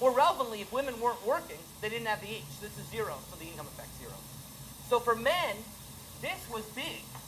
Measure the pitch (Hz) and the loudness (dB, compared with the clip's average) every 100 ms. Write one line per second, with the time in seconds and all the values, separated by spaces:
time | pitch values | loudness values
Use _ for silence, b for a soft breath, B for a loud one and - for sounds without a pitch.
0 | 254 247 320 269 240 214 - 247 277 226 | 6 10 8 8 2 -2 -2 -2 0 2
1 | 240 202 202 247 - 151 - - 214 233 | 2 2 2 2 0 -10 -12 -6 -4 0
2 | 226 208 202 220 143 - 208 208 196 226 | 0 0 -2 -6 -8 -10 -10 -10 -6 -2
3 | 202 135 - - 165 160 143 - 120 - | -2 -4 -8 -10 -10 -10 -10 -12 -12 -12
4 | 120 - - - - - - - - 240 | -12 -12 -12 -12 -12 -14 -14 -12 2 4
5 | 240 226 247 349 302 208 226 - - - | 6 4 6 4 4 0 -8 -12 -14 -14
6 | - - 285 370 - 226 220 254 302 - | -14 -6 -6 -4 -4 -6 -6 -6 -6 -6
7 | - - | -10 -12